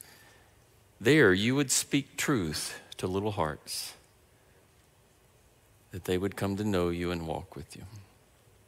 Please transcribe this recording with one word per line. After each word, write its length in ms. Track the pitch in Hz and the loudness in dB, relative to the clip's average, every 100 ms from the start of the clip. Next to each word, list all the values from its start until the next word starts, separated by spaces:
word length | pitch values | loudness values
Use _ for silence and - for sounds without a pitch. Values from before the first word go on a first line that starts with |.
| - - - - - _ - - _ - | -20 -20 -20 -20 -20 _ -20 -20 _ -2
there 320 | 110 156 113 | 4 8 8
you 240 | 95 113 135 | 6 4 2
would 140 | 139 | 0
speak 480 | - - 143 - - | -2 0 -2 -2 -4
truth 640 | - 131 80 78 - - - - | 0 0 0 -4 -8 -12 -16 -10
to 80 | 95 | -4
little 280 | 95 107 | -2 -2
hearts, 600 | 101 78 - - - - - - _ _ _ _ _ _ _ _ _ _ _ _ _ _ _ _ _ _ | -2 -2 -4 -10 -10 -10 -16 -20 _ _ _ _ _ _ _ _ _ _ _ _ _ _ _ _ _ _
that 140 | 92 92 | -10 -2
they 120 | 90 | 0
would 180 | 98 92 | 0 -2
come 220 | 101 98 | -4 -2
to 60 | |
know 260 | 107 95 87 | 0 2 2
you 220 | 87 87 | 0 -2
and 160 | 87 82 | -4 -4
walk 280 | - 90 - | -6 -8 -14
with 200 | - - | -16 -16
you. 80 | 92 107 95 - _ _ _ - | -18 -18 -20 -20 _ _ _ -20